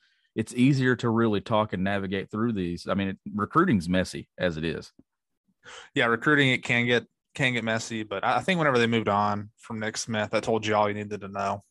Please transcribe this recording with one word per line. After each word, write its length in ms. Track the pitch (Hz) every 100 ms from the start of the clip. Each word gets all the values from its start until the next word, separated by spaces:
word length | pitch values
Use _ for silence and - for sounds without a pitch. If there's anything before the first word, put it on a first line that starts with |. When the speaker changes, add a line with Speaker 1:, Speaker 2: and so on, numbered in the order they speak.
| _ _ _ 113
Speaker 1:
It's 180 | 110
easier 420 | 123 131 135 127 123
to 120 | 120
really 320 | 113 113 101
talk 320 | - 107 104
and 100 | 95
navigate 460 | 98 101 98 95 95
through 240 | 107 120
these. 320 | 101 87 87 -
I 60 |
mean, 140 | 95 98
it, 80 | 98 104
recruiting's 560 | 104 104 156 185 104 82
messy 380 | 92 85 71 - -
as 200 | 90 78
it 60 |
is. 280 | 82 - - _ _ _ _ _ _ _ - - - 135
Speaker 2:
Yeah, 100 | 120
recruiting, 440 | 113 151 143 131
it 140 | 120
can 220 | - 120 120
get, 220 | 120 104 _ _
can 200 | - 131
get 100 | 120
messy, 400 | 113 110 - 113
but 200 | 107 98
I, 140 | 117 127
I 20 |
think 180 | 190 175
whenever 180 | 147 123
they 80 | 117
moved 240 | 117 104
on 400 | 101 104 104 104 _
from 220 | - 110
Nick 180 | 107 -
Smith, 340 | - 110 104
that 120 | 110
told 240 | 120 110 107
you 80 | 104
all 120 | 104
you 60 |
needed 280 | 104 104 101
to 60 | 98
know 360 | 98 101 101 -